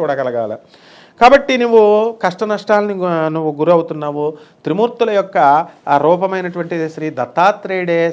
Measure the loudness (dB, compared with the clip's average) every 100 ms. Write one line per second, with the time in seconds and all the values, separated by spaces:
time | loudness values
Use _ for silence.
0 | -4 -2 -4 -4 -6 -8 _ _ _ -20
1 | -20 _ 4 4 2 0 4 4 6 4
2 | 0 -2 -4 -4 -6 -6 0 0 0 -4
3 | -2 -2 -2 -2 -4 -2 2 2 0 -6
4 | -8 -6 -6 -8 -20 _ -4 0 -2 0
5 | -2 0 -2 2 4 4 0 -10 -2 0
6 | 2 0 0 -4 -6 -8 -8 -6 -6 -6
7 | -8 -6 -6 2 2 0 -6 -6 -2 0
8 | 0